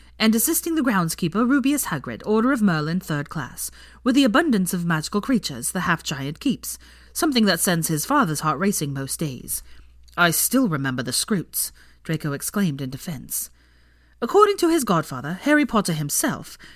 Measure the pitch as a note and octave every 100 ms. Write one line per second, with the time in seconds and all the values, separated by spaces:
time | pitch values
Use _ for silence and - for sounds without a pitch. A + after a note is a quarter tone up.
0 | - - A3 A3 B3 E4 E4+ D#4+ C4 G3
1 | E3 - F3 G3 A#3+ C#4+ C4 C#4+ - D3+
2 | - A2 - G#3+ A#3+ C#4 G#3 D#3+ D3+ F3+
3 | - D3+ D3 E3 B2 - - - - -
4 | A#3+ C4 C4 A#3 E4+ A3 F#3 F3+ E3+ D#3
5 | - G#3 G3+ B3 - B2+ - F#3 F3 E3
6 | - C#3 C#3 D#3 C#4+ F#3+ - - - -
7 | - - E4 B3 G#3 E3 - E3+ D#3+ D3+
8 | - C#4+ F#3+ D3+ D#3+ C#3 G3 G3 D3 C#3
9 | C3+ - D#3 B2 - - - - - -
10 | - - F3 D#3+ - B3 B3 D3+ C3+ B2+
11 | B2 - - G3+ - - - - - -
12 | - D#3 D#3 C#3+ - G#3 F#3+ C#3 C3+ C3+
13 | - C#3 - - - - _ _ _ _
14 | _ _ A#3+ F#4+ G#4 G4 E4+ E4 A#3 E3+
15 | D3+ C3 C#3 F#3 C#4 D4+ C#4+ A3 F#3+ D#3
16 | D3 - D4+ D3+ - - -